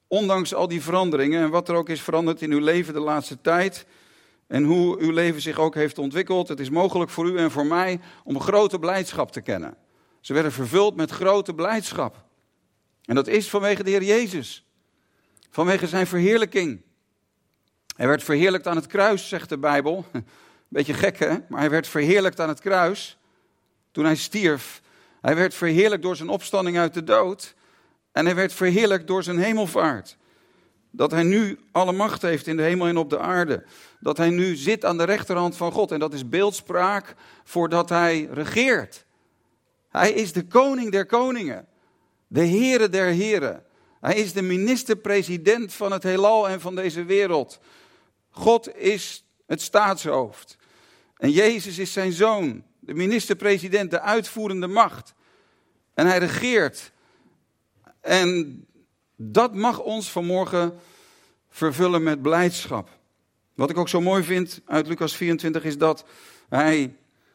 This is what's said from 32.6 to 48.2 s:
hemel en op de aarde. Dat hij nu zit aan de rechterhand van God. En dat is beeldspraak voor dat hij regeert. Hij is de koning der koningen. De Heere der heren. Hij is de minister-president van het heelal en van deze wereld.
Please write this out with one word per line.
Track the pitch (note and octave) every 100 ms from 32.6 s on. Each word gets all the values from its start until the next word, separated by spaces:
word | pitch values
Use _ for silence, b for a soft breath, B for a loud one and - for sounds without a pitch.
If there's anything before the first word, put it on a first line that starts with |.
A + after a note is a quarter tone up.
hemel | D#3 F3+ E3+
en | E3+
op | D3+
de | D3
aarde. | E3 F3+ E3 G#2+ - B B B
Dat | C#3+ D3+
hij | E3+
nu | F3 F#3
zit | D3+ C#3+ G#3+
aan | F#3+ E3+
de |
rechterhand | E3+ G#3 - F3 F3 -
van | E3+
God. | F3 G3+
En | D#3
dat | D#3
is | C#3+ B2
beeldspraak | E3 G3+ G3+ - F3 F#3 G3+ - - B B
voor | - F3 E3
dat | E3+ E3+
hij | E3+ E3+ D#3+ D3+
regeert. | C3+ D3 A3 C4 G3+ G2+ - _ _ _ _ _ _ _ _ _
Hij | - F#3+
is | G#3+ G3
de | E3+ F3
koning | A#3 C#4 B3+ A3+
der | G3 F#3+
koningen. | A#3 B3+ A#3+ D#3+ F#2+ - _ _ _ _ _ -
De | C3+ E3+
Heere | F#3+ B3+ B3 G#3+
der | F#3 F3+
heren. | E3+ G#3+ G3 B2+ E2 _ b b b
Hij | C#3
is | G#3+ G3+
de | F#3+
minister-president | F#3 F3+ G#3 B3+ - A3 G3+ G3+ F3 F3 E3+ A#3 G#3
van | - G3+
het | F#3+
heelal | F#3 F#3 G3+ A3 G3
en | F#3
van | E3+
deze | F#3 F#3 D#3+
wereld. | E3+ G3 G3 D#3+ A#2+ - b b b b b b